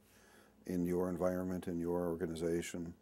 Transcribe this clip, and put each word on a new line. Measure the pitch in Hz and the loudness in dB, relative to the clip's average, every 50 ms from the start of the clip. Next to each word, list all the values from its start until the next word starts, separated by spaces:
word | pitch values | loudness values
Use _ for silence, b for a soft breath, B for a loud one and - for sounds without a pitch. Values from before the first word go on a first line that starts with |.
| B B B B B B B B B B B B - | B B B B B B B B B B B B -6
in | - 92 90 87 | -2 0 0 2
your | 87 90 87 90 92 | 2 2 2 2 0
environment, | 90 82 90 92 92 90 92 92 92 90 - 95 | 0 2 2 2 2 2 0 -2 -2 -2 -2 -2
in | 87 85 | -2 -2
your | 85 85 87 87 87 87 | 0 0 0 2 2 0
organization. | 82 82 90 82 82 78 85 82 85 85 85 - - 87 85 85 85 - | 0 0 -2 -2 -2 0 0 2 2 0 0 -2 -6 -6 -6 -8 -10 -14